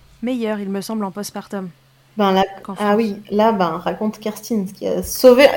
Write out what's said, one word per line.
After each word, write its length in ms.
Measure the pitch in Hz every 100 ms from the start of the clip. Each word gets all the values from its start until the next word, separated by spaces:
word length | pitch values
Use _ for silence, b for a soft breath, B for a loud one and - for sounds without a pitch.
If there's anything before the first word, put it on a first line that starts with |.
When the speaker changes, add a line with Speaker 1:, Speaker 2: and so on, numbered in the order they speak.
| _ -
Speaker 1:
meilleur, 360 | 233 254 220 208
il 80 | 196
me 100 | 196
semble, 240 | 190 220
en 80 | 196
postpartum 580 | 196 202 202 - 202 185 - _ _ _ -
Speaker 2:
Ben, 140 | 196
là, 140 | 190 190 -
Speaker 1:
qu'en 100 | -
Speaker 2:
ah 20 | 190
Speaker 1:
France. 180 | 208 214
Speaker 2:
oui, 220 | 220 196 -
là, 220 | 202 220
ben, 260 | 202 175 165
raconte 400 | 175 180 214 -
Kerstin, 480 | 220 214 - 226 190
ce 80 |
qui 140 | - 190
a 160 | 180
sauvé, 420 | 185 - 254 247 277